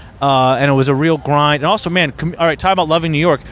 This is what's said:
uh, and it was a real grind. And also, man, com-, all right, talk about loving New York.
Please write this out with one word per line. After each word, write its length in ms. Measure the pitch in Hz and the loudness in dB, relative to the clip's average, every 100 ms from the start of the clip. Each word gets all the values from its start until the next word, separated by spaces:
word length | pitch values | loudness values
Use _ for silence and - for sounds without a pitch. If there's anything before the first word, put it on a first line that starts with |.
| - - | -18 -4
uh, 340 | 139 135 127 131 | 0 2 2 2
and 100 | 143 | 2
it 40 | |
was 140 | 135 135 | 2 2
a 60 | |
real 240 | 139 160 156 | 0 0 0
grind. 440 | - 147 147 147 | 0 0 2 0
And 40 | 151 | 0
also, 240 | 214 175 | -2 -2
man, 220 | 180 156 | -2 -2
com-, 240 | - 160 170 | -4 -6 -2
all 80 | 165 | -2
right, 100 | 147 | 0
talk 160 | 185 | 0
about 140 | 190 160 | 0 2
loving 220 | 165 165 | 0 0
New 80 | 151 | 0
York. 220 | 170 139 - | 0 0 -4